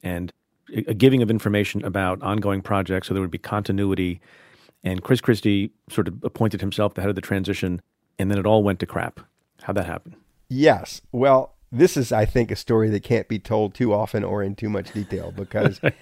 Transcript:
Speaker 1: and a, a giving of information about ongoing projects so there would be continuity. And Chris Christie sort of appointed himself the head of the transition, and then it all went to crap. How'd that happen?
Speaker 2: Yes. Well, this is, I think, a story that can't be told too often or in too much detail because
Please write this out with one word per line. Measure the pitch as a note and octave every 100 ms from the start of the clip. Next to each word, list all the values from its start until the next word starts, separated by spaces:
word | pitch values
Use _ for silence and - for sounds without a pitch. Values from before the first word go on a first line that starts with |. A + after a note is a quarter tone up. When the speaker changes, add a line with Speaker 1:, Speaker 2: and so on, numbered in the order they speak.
Speaker 1:
and | F2+ F2 F2+ - _ _ -
a, | - -
a |
giving | G#2 C3 C3
of | A2
information | A2+ G#2 G#2 G2+ F#2+
about | F#2+ F#2+ F#2 F#2+
ongoing | F#2+ G#2 G2 G2
projects | - G2+ F#2 F#2 -
so |
there | G2
would | F#2
be | -
continuity. | - G#2 G#2 G2 G2 F#2+ F2+ F2 _ - - _ _ _
And | - F#2
Chris | - B2+
Christie | - A2 G#2+ G2+ G2 - -
sort | - F#2+
of | F2+
appointed | A#2+ - A2+ G2
himself | F#2+ G2 G#2
the | -
head | G2
of |
the | F#2+
transition, | - G2 F#2 G2 F#2 F2 - _ _ -
and | G2
then | G2+
it |
all | G2 A2
went | G2+ F#2
to |
crap. | F2+ F#2 E2 - - _ _ _
How'd | - G2
that | E2+
happen? | E2+ - - _ _ -
Speaker 2:
Yes. | C3 D3+ G2+ - - -
Well, | A#2+ C3+ C3 C3 _ _
this | A#2+ F3+ D3
is, | A#2+
I | A2
think, | G#2+ B2+ A2+
a |
story | G#2 - A2+ A2
that | G2+
can't | - A2+ -
be | G#2+
told | - A2 G#2
too | - B2
often | G#2 A2 G#2+
or | F#2+ G2+
in | G2
too | G2+ G#2+
much | G2+ F2+
detail | G#2+ G2 F#2 E2
because | F#2 F#2+ A2 - F#2+ D#3 -